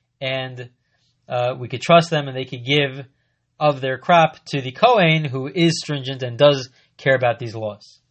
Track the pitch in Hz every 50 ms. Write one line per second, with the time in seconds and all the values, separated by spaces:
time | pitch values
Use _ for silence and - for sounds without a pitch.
0 | _ _ _ - 135 131 131 131 131 131 127 123 123 123 _ _ _ _ _ _
1 | _ _ _ _ _ - 127 123 123 123 131 131 123 113 - 160 - - 170 170
2 | 165 - 165 151 143 139 127 131 131 127 - 123 120 127 143 147 143 135 131 139
3 | 135 - _ _ _ _ _ _ _ _ _ - 151 151 143 131 131 131 131 127
4 | - - 175 170 160 160 - - _ - - 139 123 127 127 - - 247 247 214
5 | 180 160 160 160 156 139 123 135 131 143 - 180 165 170 160 - - - 151 139
6 | 131 131 139 127 131 123 117 117 143 147 143 135 123 - _ _ _ _ _ _
7 | - 143 135 127 123 120 117 - 127 113 104 113 110 107 101 101 _ - _ _
8 | _ _